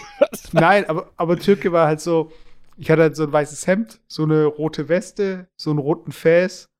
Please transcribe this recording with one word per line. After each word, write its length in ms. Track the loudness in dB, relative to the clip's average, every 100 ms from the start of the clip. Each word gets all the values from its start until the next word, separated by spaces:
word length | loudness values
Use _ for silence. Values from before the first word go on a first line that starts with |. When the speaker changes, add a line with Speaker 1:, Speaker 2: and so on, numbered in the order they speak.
| -10
Speaker 1:
<laughs> 100 | -2
was? 320 | -2 -2 -4
Speaker 2:
Nein, 380 | 2 4 4 0
aber, 220 | -6 -8 -6
aber 220 | -2 0
Türke 340 | 0 0 0
war 140 | 2 2
halt 160 | 0
so, 300 | -2 -2 -2 -10 -20 -20 -20 -6
ich 140 | 0
hatte 140 | 2
halt 120 | 2 0
so 60 |
ein 80 | -2
weißes 360 | -2 -2 -4 -2
Hemd, 340 | -2 -4 -12 _
so 160 | -4
eine 220 | 0 2 0
rote 440 | -2 -6 -6 -2
Weste, 580 | -2 -2 -6 -6 -6 -14 -10
so 140 | -4
einen 80 | -2
roten 340 | -2 -4 -8
Fäs 600 | -2 2 4 2 -4 -20